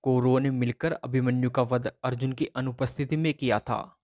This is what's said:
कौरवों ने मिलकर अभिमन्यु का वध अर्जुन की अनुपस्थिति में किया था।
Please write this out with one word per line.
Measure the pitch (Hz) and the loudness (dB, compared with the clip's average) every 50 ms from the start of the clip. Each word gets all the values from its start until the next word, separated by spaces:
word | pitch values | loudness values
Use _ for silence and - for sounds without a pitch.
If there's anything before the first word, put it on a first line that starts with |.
| - | 2
कौरवों | 135 127 127 123 127 127 127 | 2 2 4 4 4 4 4
ने | 139 139 | 2 0
मिलकर | 131 123 123 117 113 _ - 165 | 0 0 0 -2 -2 _ -2 -4
अभिमन्यु | 160 - - 131 127 131 127 127 123 127 123 123 | -4 -4 -6 -2 -2 0 2 2 2 2 0 2
का | 127 135 | 2 0
वध | 123 117 127 123 123 - - _ - | 0 2 0 -2 -2 -4 -8 _ -6
अर्जुन | 127 123 120 131 131 127 | -4 -4 -2 -4 -4 -2
की | - 147 | -4 -4
अनुपस्थिति | - _ 127 131 131 120 - 131 123 - - 143 131 156 | -4 _ -4 -4 -4 -4 -2 -4 -4 -2 -4 -4 -2 0
में | 156 160 156 147 | 0 0 0 0
किया | - 135 123 107 104 | 0 0 2 2 0
था। | - - 117 - - - _ _ | 0 -2 -4 -4 -4 -10 _ _